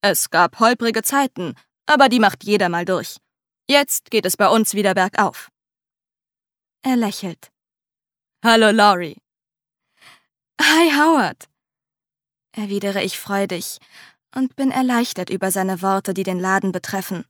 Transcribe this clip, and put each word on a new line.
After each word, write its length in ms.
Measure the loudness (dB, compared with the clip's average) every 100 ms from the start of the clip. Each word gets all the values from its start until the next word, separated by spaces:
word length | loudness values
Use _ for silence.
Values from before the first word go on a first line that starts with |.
Es 260 | 0 0 0
gab 320 | 2 2 2
holprige 420 | 2 2 -2 -4
Zeiten, 520 | -2 -2 -2 -4 -10 -12 _ _ -2
aber 240 | 4 4
die 100 | 4
macht 240 | 2 0
jeder 240 | -2 0 0
mal 160 | -2
durch. 320 | -2 -4 -4 -16 _ _ _ _ 0
Jetzt 440 | 0 0 -6 _
geht 160 | -2 -2
es 100 | 0
bei 120 | 2
uns 260 | 2 0
wieder 180 | 0 0
bergauf.“ 540 | 0 -2 0 -2 -2 -20 _ _ _ _ _ _ _ _ _ _ _ _ _
Er 140 | -2 0
lächelt. 540 | 0 -4 -10 -12 -20 _ _ _ _ _ _ _ _ _
„Hallo, 260 | 2 6 6
Laurie.“ 460 | 6 4 4 -2 -12 _ _ _ _ _ _ _ _ -20 _ _ _ _ -2
„Hi, 300 | 2 4 4
Howard“, 560 | 4 2 2 0 -6 -20 _ _ _ _ _ _ _ _ _ _
erwidere 500 | -10 -6 -4 -2 -4
ich 160 | -4 -8
freudig 600 | -6 -4 -2 -6 -10 -14 _ -20 -20 _ _
und 220 | -6 -6 -2
bin 140 | -2
erleichtert 600 | 0 0 0 -2 -6 -8
über 200 | -4 -4
seine 320 | -2 -4 -2
Worte, 320 | -2 -2 -2
die 80 | -6
den 160 | -4 -4
Laden 340 | 0 0 0
betreffen. 520 | -6 -6 -8 -8 -10